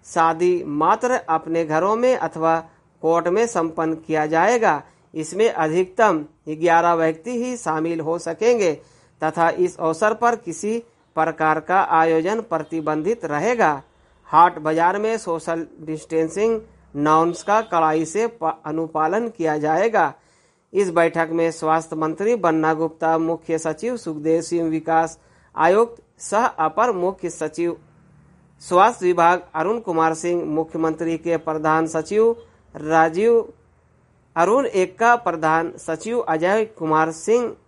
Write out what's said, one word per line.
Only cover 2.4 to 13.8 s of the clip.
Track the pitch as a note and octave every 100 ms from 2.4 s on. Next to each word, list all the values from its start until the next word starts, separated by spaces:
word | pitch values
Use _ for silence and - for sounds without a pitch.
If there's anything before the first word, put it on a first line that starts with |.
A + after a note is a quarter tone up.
| D#3+ E3 D#3+ _ _ _
कोर्ट | D#3+ E3 E3+
में | G3 A#3
संपन्न | F#3 E3 D#3+ D#3+ D#3+
किया | - D#3 D3+
जाएगा। | E3 F#3 A#3+ G#3+ D3 - _ _ D#3
इसमें | D#3 F3+ A3+
अधिकतम | - D#3 E3+ F#3 - A3 D#3+ D3 _ -
ग्यारह | D#3 E3+ E3 E3+
व्यक्ति | E3 D#3+ D#3+ A3+ B3
ही | B3 A#3+
शामिल | E3+ D#3 D#3+ E3
हो | D#3 E3+
सकेंगे | E3 E3 A3+ A#3+ F3+ D3 - _ _ _
तथा | D#3 D#3 E3+
इस | - F3+ -
अवसर | D#3+ D#3+ G#3+
पर | A3 A#3 A3+
किसी | F3 D#3 G3+ A#3 A3+ _ _ -
प्रकार | D#3+ D#3 D#3 D#3
का | D#3 F#3
आयोजन | - E3 E3 D#3+ E3 A3+
प्रतिबंधित | G#3+ E3 D#3 D#3+ D3+ D#3 D#3+ A#3 D#3+
रहेगा। | D3 G3 A#3+ F3 C#3+